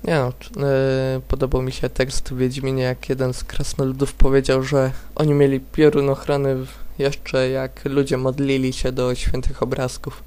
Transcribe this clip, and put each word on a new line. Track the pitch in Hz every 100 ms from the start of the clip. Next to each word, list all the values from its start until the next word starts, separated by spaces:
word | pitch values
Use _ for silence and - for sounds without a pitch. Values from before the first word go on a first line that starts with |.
Nie | - 165
no, | 123 -
cz-, | - -
yy, | 139 135 135 131 131 131 -
podobał | 131 131 131
mi | 131
się | - 127
tekst | - 131 - -
w | 131
Wiedźminie, | 127 131 135 131
jak | 127 127 -
jeden | 135 127
z | 123
krasnoludów | - - - - 135 135 139
powiedział, | - 135 135 135 131
że | 131 139 131 131 - -
oni | 151
mieli | 143 139 135
piorun | - - 151 143 139
ochrony | 135 - 143 135 131
w-, | 131 - - -
jeszcze | 139 139 - 135 127
jak | 131 131 - 139
ludzie | 139 135 131
modlili | 131 131 139 135 131
się | 127 127
do | 131 127 127
świętych | - 131 127 135
obrazków. | 120 135 127 - - -